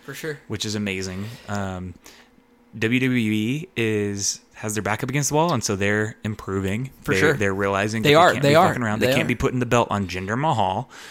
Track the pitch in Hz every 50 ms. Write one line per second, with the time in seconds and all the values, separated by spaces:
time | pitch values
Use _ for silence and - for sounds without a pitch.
0 | - - 135 - - 160 147 143 - - 110 101 107 107 104 107 104 101 95 95
1 | 95 95 92 95 101 110 120 - - - 104 101 98 95 92 90 92 92 87 -
2 | - - - - - _ _ _ _ _ _ _ _ _ - 110 113 113 123 127
3 | 131 131 127 123 113 107 107 107 107 113 131 151 160 - - - 117 110 107 104
4 | 104 101 101 101 98 - - - _ _ - - - 107 104 107 98 101 107 -
5 | - 123 131 147 139 - 143 151 160 175 160 120 - - 104 92 101 101 104 107
6 | 107 107 120 - - 107 107 - - - 95 98 95 95 98 110 131 131 - -
7 | - - - 95 - 156 147 - 107 98 95 98 101 98 98 98 101 110 110 113
8 | 110 147 147 156 175 165 120 113 139 143 147 160 185 - - 127 123 110 104 107
9 | 107 123 135 147 107 - 123 - - 131 127 123 123 117 123 120 117 - 98 101
10 | 98 87 90 92 95 95 110 127 147 160 160 113 101 92 92 104 123 - - -
11 | - -